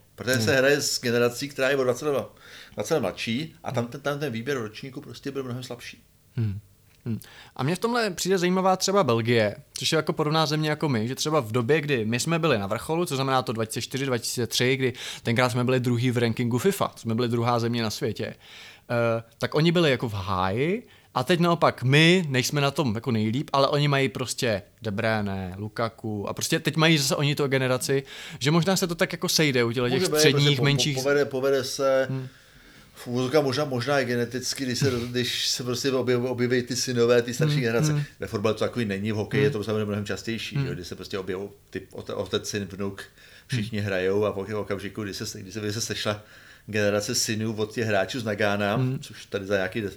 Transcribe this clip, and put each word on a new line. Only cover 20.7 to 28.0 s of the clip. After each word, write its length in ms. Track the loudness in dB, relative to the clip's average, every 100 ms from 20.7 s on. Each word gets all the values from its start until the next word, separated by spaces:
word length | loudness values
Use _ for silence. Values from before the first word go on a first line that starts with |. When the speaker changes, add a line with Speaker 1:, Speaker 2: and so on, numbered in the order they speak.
| -2 -8 -20 _
Speaker 2:
a 100 | -4
teď 160 | 0 2
naopak 420 | 4 4 2 2
my 420 | 4 6 8 6 2
nejsme 320 | 0 0 0
na 100 | 0
tom 240 | 0 0
jako 160 | -2 0
nejlíp, 400 | 0 2 0 0
ale 160 | 2 4
oni 200 | 4 2
mají 200 | 2 0
prostě 540 | -2 -6 -2 0 0 -4 _
De 80 | -6
Bruyne, 640 | -2 0 0 -2 -4 -6 -8
Lukaku 720 | -8 -4 -4 -4 -6 -4 -6
a 60 |
prostě 260 | -6 -2 -2
teď 160 | 0 4
mají 220 | 4 4
zase 180 | 2 2
oni 180 | 0
tu 120 | 0 2
generaci, 560 | 2 2 0 0 -2